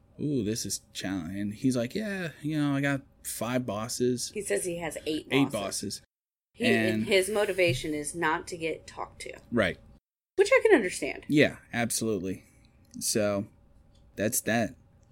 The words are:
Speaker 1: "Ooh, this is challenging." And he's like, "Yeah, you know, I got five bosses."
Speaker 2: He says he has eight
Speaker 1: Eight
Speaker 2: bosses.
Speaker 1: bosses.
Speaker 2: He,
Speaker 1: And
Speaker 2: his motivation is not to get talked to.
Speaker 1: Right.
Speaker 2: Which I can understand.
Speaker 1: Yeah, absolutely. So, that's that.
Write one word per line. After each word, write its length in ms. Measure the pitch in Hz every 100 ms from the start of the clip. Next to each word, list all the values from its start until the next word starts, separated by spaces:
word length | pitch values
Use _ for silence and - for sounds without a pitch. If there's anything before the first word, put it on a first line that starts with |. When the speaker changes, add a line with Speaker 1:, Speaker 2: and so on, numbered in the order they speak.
| _ -
Speaker 1:
"Ooh, 220 | 143 139
this 220 | 101 113 104
is 160 | - -
challenging." 460 | - 92 95 80 98
And 140 | 104
he's 240 | 110 131 123
like, 180 | 120 202
"Yeah, 340 | 214 190 170 -
you 200 | 147 156
know, 140 | 143 139
I 60 |
got 200 | 143 139 - _
five 420 | - - 110 127 120
bosses." 680 | 101 113 - 123 123 -
Speaker 2:
He 80 | 214
says 240 | 196 202 180
he 120 | 170
has 180 | 165 - 151
eight 200 | 156 -
Speaker 1:
Eight 140 | 131 139
Speaker 2:
bosses. 20 |
Speaker 1:
bosses. 480 | 104 98 - 98 - _ _ _ _ _
Speaker 2:
He, 120 | - 240
Speaker 1:
And 400 | 233 - 110 -
Speaker 2:
his 240 | 190 190
motivation 640 | 208 208 180 175 127 156
is 220 | 151 147 175
not 320 | 165 165 -
to 100 | 170
get 300 | 160 - -
talked 340 | - - -
to. 120 | - - -
Speaker 1:
Right. 260 | 117 92 - - - _ _ _ -
Speaker 2:
Which 120 | 392
I 80 | 523
can 100 | 453 330
understand. 480 | 185 - 139 - -
Speaker 1:
Yeah, 300 | 147 117 - -
absolutely. 760 | 117 120 - 113 101 95 - - - - _ - -
So, 460 | - 117 104 101 117 _ - - - - - -
that's 260 | 101 -
that. 320 | - 117 107 - _ _ _